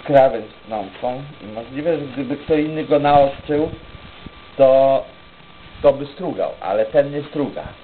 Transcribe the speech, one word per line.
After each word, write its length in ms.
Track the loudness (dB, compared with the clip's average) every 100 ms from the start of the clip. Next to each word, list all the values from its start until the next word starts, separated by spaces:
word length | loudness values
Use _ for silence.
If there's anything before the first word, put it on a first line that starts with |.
krawędź 420 | 4 4 4 2 -10 -18 -10
wnątrą 580 | -10 -10 -8 -8 -8 -12 -18
i 40 | -14
możliwe, 540 | -14 -12 -8 -4 -4
że 60 | -4
gdyby 320 | -10 -8 -8
kto 180 | -2 0
inny 300 | 0 -4 0
go 140 | 0
naostrzył, 720 | 4 4 4 0 -4 -2 -2 -8 -18 -20 -20 -20 -20 -20 -20 2
to, 460 | 6 6 4 2 -2 -18 -20 -20 -20 -20 -20 0
to 120 | 2
by 120 | 2 -4
strugał, 460 | -10 -8 -6 -6 -6
ale 240 | -4 -2 0
ten 260 | 0 0
nie 120 | -4
struga. 400 | -10 -6 -6 -8 -14 -16